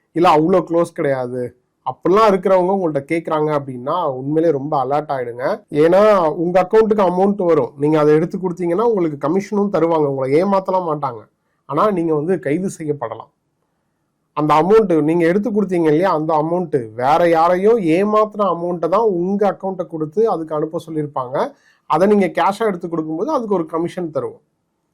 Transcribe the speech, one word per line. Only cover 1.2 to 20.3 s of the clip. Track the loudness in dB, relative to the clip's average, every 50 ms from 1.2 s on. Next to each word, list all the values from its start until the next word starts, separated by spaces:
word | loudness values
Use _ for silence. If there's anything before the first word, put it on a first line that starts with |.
| -4 -6 -6 -8 -8 -8 -10 _ _ _ _ _ _ -10
அப்படிலாம் | -8 -2 0 2 4 4 4 4
இருக்கிறவங்க | 4 2 2 2 2 4 4 2
உங்கள்ட்ட | 0 -2 -2 -2 -2 -4 -4 -4
கேக்குறாங்க | -4 -4 -2 -2 -2 0 0 0
அப்படின்னா, | 0 -2 -4 -6 -10 -8 -6 -4 -4 -2 -2 -4
உண்மையிலேயே | -4 -6 -6 -2 -2 0 2 2
ரொம்ப | 0 0 -2 -2 -2 -2 0
அலர்ட் | 0 -2 -2 -2 -4
ஆயிடுங்க. | -6 -6 -6 -8 -8 -6 -4 -4 -4 -6 -8 _
ஏன்னா, | 2 2 4 6 6 6 6 6 6 4 2 0 0
உங்க | -2 -2 0 2 2
அக்கவுண்ட்டுக்கு | 2 4 2 2 4 4 2 2 2 2
அமௌண்ட் | 2 2 0 0 0 0 0
வரும், | 2 2 2 0 -2 -4
நீங்க | -2 0 2 2 4
அதை | 4 4 4
எடுத்து | 4 2 0 -4 -6
கொடுத்தீங்கன்னா | -6 -6 -6 -4 -4 -2 0 0
உங்களுக்கு | 0 0 2 0 0 -2 -2 -4
கமிஷனும் | -4 -2 -2 -2 -2 -2 -2 -2 0 0
தருவாங்க, | 0 0 2 2 2 2 0
உங்களை | 0 -2 -2 -2 2 2 2 2
ஏமாத்தலாம் | 2 0 0 0 0 -2 -2 -2 -2
மாட்டாங்க. | -4 -4 -6 -8 -8 -10 -16 _ _ _ _ _ _ _ _
ஆனா, | -6 -2 0 0 0
நீங்க | 0 0 0 0 -2
வந்து | -2 0 -2 -4 -2
கைது | -2 -2 -4 -2 -4 -6 -8 -8
செய்யப்படலாம். | -8 -8 -6 -6 -8 -10 -10 -12 -16 -20 _ _ _ _ _ _ _ _ _ _ _ _ _ _ _ _ _ _ _ _
அந்த | _ -2 0 4 4
அமௌண்ட் | 4 6 4 4 4 4 2 0 0
நீங்க | 0 0 0 2 2
எடுத்து | 2 0 0 -2 -2
கொடுத்தீங்க | -2 -2 -2 -2 -2 0 2
இல்லையா, | 2 2 2 2 0
அந்த | 0 -2 -2 0 0
அமௌண்ட் | 0 0 -2 -2 -4 -2 -4 -4 -4 -6 -6 -6
வேற | -2 0 2 2 4 4 2
யாரையோ | 4 4 4 2 2 2 2 2 2 2
ஏமாத்துற | 2 2 2 2 2 2 2 2 0 0 -2 -2
அமௌண்ட்டை | -2 -2 -2 -2 -4 -6 -4 -4 -2 0
தான் | 0 2
உங்க | 2 0 0 0 -2 -2 -2 0 0 -2
அக்கவுண்ட்டை | -2 -4 -6 -8 -8 -8 -8
கொடுத்து | -10 -8 -8 -8 -4 0 0 0
அதுக்கு | 0